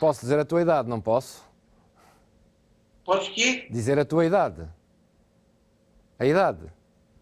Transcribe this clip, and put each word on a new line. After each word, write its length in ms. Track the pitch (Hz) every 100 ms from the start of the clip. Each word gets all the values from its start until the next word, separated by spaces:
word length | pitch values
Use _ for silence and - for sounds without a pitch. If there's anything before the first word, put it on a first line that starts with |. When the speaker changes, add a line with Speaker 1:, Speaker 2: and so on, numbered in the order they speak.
Speaker 1:
posso 200 | 156 143
dizer 180 | 117 147
a 60 |
tua 180 | 147 165
idade, 260 | 170 156 117
não 120 | 117
posso? 460 | 101 117 - - - _ _ _ _ _ _ _ _ _ _ _ _ _ _ _
Speaker 2:
Podes 240 | - 190 190
quê? 380 | - 240 254 -
Speaker 1:
Dizer 280 | 117 110 143
a 60 |
tua 220 | 147 156 165
idade. 420 | 190 151 82 80 - _ _ _ _ _ _ _ _ _ _ _ _ _ _
A 80 | 127
idade. 400 | 170 180 92 80 - _ _ _ _